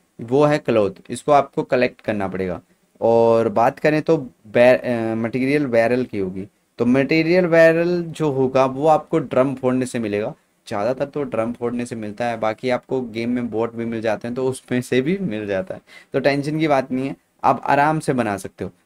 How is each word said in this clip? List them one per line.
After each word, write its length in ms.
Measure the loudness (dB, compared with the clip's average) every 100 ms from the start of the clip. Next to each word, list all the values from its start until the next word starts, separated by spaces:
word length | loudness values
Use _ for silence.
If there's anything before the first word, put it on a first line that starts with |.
| _ -16
वो 220 | -2 2
है 140 | 4 2
क्लॉथ, 340 | 0 0 0 -4 -12
इसको 220 | -6 2
आपको 320 | 2 2 -4
कलेक्ट 380 | -2 0 0 -2
करना 260 | -6 -4 -4
पड़ेगा। 340 | -6 -6 -8 -12 _ _ -2
और 480 | 2 4 4 4 2
बात 300 | 2 0 0
करें 220 | 0 0
तो 160 | 0 0 -2 -16 -2
बै-, 320 | 4 6 6
अ, 360 | 2 -2 -2 -2
मटेरियल 500 | -4 -2 0 0 2
बैरल 400 | 2 2 0 -2
की 120 | -4
होगी, 300 | -4 -6 -12 _ _ -2
तो 80 | 2
मटेरियल 600 | 2 2 2 2 2 4
बैरल 580 | 6 6 6 0 -2
जो 280 | -4 -4 -2
होगा 340 | 0 2 2 2
वो 220 | 2 2
आपको 320 | 2 2 -4
ड्रम 360 | 0 0 0 0
फोड़ने 300 | -2 0 -2
से 140 | -4
मिलेगा। 360 | -4 -2 -4 -8 _ _ -8
ज़्यादातर 380 | -4 -2 -2 -6
तो 180 | -6
ड्रम 300 | -6 -4 -4
फोड़ने 320 | -4 -6 -6 -8
से 100 | -8
मिलता 300 | -10 -6 -6
है, 140 | -2
बाकी 300 | -4 -4 -2
आपको 320 | -4 -2 -6
गेम 280 | -4 -6 -4
में 200 | -4 -4
बोट 260 | -4 -4 -4
भी 100 | -6
मिल 160 | -4
जाते 260 | -4 -4 -6
हैं 80 | -4
तो 140 | -4
उसमें 320 | -4 -4 -4
से 200 | 0 0
भी 160 | 0 -2
मिल 300 | -4 -6 -4
जाता 280 | -4 -4 -10
है, 60 | -16 -20 _
तो 60 | -2
टेंशन 400 | 0 0 -2 -2
की 80 | 0
बात 240 | 0 0
नहीं 160 | -4 -6
है, 80 | -8 _ _
आप 180 | 0 0 0
आराम 340 | 2 2 0
से 140 | -2
बना 240 | -2 -2 -4
सकते 260 | -8 -10
हो। 80 | -12 -12